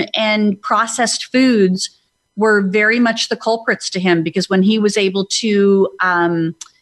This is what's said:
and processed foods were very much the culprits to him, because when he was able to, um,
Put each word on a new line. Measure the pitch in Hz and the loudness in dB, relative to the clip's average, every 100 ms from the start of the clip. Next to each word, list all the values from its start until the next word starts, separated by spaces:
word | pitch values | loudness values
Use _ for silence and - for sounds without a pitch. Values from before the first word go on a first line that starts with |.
| - | -2
and | - 214 214 208 196 | -4 -2 0 0 -2
processed | - 214 226 - 233 - - | -2 -2 -2 -2 -2 -2 -2
foods | 254 262 226 185 185 - _ _ _ _ 202 | 2 2 4 2 0 -6 _ _ _ _ -2
were | 220 208 | 2 2
very | 190 214 214 240 | 0 0 0 2
much | 233 233 - | 0 0 -4
the | 233 | -4
culprits | 226 226 233 190 - | -2 -2 -2 -4 -4
to | 190 | -2
him, | 180 170 | 0 0
because | 165 190 - | 0 -4 -2
when | 190 | 2
he | 190 220 | 2 2
was | 208 214 | 0 0
able | 190 196 190 | -2 -2 -4
to, | - 220 202 202 196 185 - | -4 0 2 4 4 0 -2
um, | 185 175 170 165 165 160 - _ | -2 0 0 0 -2 -6 -20 _